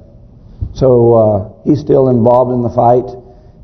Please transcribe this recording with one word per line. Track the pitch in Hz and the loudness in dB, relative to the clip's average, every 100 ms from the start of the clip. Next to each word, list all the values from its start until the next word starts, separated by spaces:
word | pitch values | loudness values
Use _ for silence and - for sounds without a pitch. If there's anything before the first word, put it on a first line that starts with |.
| - - - - - - - | -20 -20 -20 -20 -20 -12 -12
so, | - 127 120 117 | -2 2 2 4
uh, | 117 107 104 101 - | 2 2 -2 -6 -8
he's | - 151 | -4 -2
still | - 143 131 | 0 0 2
involved | 123 117 123 127 | 2 2 2 0
in | 123 | -4
the | 113 | -4
fight. | 120 120 127 120 - - - - - | -2 0 0 -2 -12 -20 -20 -20 -14